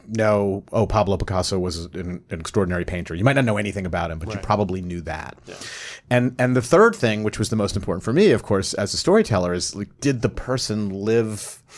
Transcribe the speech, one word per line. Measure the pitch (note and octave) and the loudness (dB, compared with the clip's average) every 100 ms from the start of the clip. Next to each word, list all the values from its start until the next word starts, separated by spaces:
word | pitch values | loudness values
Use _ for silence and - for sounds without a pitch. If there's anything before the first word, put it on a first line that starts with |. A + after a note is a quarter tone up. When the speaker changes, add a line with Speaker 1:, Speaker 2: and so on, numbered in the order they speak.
| - A2 | -8 0
Speaker 1:
know, | G#2+ G#2 G2+ G2 - | 2 4 2 -2 -2
"Oh, | A#2 G2 | 0 2
Pablo | A2 G2 G2 | 2 2 0
Picasso | - F#2+ - F#2+ | 0 -2 0 -2
was | F2+ E2 F2 | -2 -4 -10
an, | F2 F2+ F2 - | -10 -8 -8 -10
an | E2 | -10
extraordinary | - G#2+ F#2 F2+ F2 | -4 0 0 0 -4
painter." | F2+ D#2+ | -6 -6
You | E2 | 0
might | A#2+ C#3 | 2 2
not | A#2+ | 2
know | G#2 | 0
anything | G#2 G2 F#2 | -2 -4 -4
about | F2+ E2+ | -2 -4
him, | D#2+ | -6
but | F#2+ | -8
you | G#2 | -8
Speaker 2:
Right. | |
Speaker 1:
probably | F#2 G#2 G2 F#2 | -2 0 2 -2
knew | F2+ F2 | -6 -8
that. | D#2 D#2 - - - | -8 -10 -10 -16 -18
Speaker 2:
Yeah. | - - - - - - | -16 -14 -14 -14 -14 0
Speaker 1:
And, | B2 B2 B2 | 2 2 2
and | B2+ B2+ | 2 2
the | |
third | A#2+ E3 A3+ A3+ | 4 6 6 4
thing, | A#2 G#2+ | 0 0
which | G#2+ - | -2 -2
was | G#2+ | -2
the | A2 | 0
most | G2+ G2+ | 0 -2
important | F#2+ F2+ | -2 -4
for | A2 | 0
me, | C#3+ G#3 | 4 6
of | A#2+ | 4
course, | - G2 F#2+ | 2 0 0
as | - G2+ - | -2 -2 -2
a | |
storyteller, | - G#3 G#3+ F#2+ F2+ | 2 4 4 2 2
is, | F2+ - - | -2 -4 -8
like, | G2+ - | -10 -4
did | C#3+ B2+ | -2 0
the | A#2 | 0
person | - - C3 - G#2+ G2+ | -2 -4 -4 -2 -4 -4
live | G2 G#2 A#2 A2 G#2+ - - _ | -4 0 2 2 -4 -10 -14 _